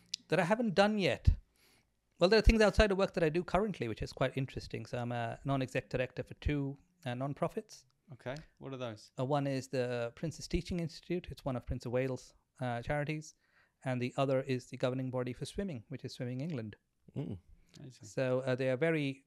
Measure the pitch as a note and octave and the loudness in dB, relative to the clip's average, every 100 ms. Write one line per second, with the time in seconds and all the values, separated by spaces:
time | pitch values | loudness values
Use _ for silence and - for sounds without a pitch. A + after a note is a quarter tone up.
0 | _ - - D#3+ E3+ A3 A#3 E3+ G#3 G#3+ | _ -10 0 2 4 4 4 6 6 6
1 | E3 F#2+ - - - _ _ _ _ _ | 2 4 4 4 2 _ _ _ _ _
2 | _ - F3+ A3 - A3+ G#3 - G#3+ F#3+ | _ 2 6 8 8 8 8 6 4 4
3 | G3 - D#3+ E3+ - F#3 G#3+ - A#2 G#2 | 0 2 2 2 0 0 0 -2 -4 -4
4 | C#3 - C3 C3+ C3+ A#2 - A2+ A2+ B2 | -6 -2 -2 0 -4 -6 -10 -10 -8 -6
5 | A#2+ A#2+ A#2 A#2+ C#3 C#3 B2+ C3 - B2+ | -4 -4 -4 -4 -2 -2 -2 -4 -2 -2
6 | B2+ - - - - D3 C#3 C#3+ _ _ | -2 -6 -10 -4 -2 0 -2 -6 _ _
7 | B2+ B2 C#3 C#3 E3 A3 - - - _ | -8 -4 -4 -2 -4 -4 -10 -12 -20 _
8 | - C3 B2 D3 - - C3+ C3 B2 G#2+ | -20 -14 -10 -10 -12 -14 -12 -6 -6 -8
9 | - - C3 C#3+ C#3 C3+ - C3 B2 A#2+ | -10 -4 0 2 2 -2 -2 0 0 0
10 | A#2 - E3 - - F3 - F3 E3 - | -4 -4 -6 -6 -4 -4 -2 -4 -4 -6
11 | - F3 - C3+ C#3 B2 - B2+ B2 B2 | -6 -6 -6 -8 -6 -4 -4 -6 -2 0
12 | C3 B2+ - _ _ - B2+ A#2 A#2+ D3 | 0 -4 -10 _ _ -6 -4 -4 -2 -2
13 | D3 D#3 - - _ _ _ _ C3+ B2+ | -2 -4 -8 -18 _ _ _ _ -4 -2
14 | B2 C#3 C#3 C3 C3+ B2 - B2 B2+ C3 | -2 0 2 2 0 -2 -4 -4 -2 0
15 | C3 B2+ B2+ - C#3 - G3+ B2 - C3 | -2 -2 -4 -6 -8 -6 -6 -6 -10 -10
16 | B2 - B2 B2+ D#3+ C3+ A2 - _ _ | -10 -8 -6 -6 -6 -6 -8 -12 _ _
17 | _ B2+ C#3 F#2 - - _ - C3+ - | _ -8 -8 -8 -14 -20 _ -20 -20 -18
18 | G#2+ - C3 B2+ C3 B2+ C3 B2+ E3 D#3+ | -8 -2 0 0 0 0 0 2 2 2
19 | C#3 C3+ | 0 -6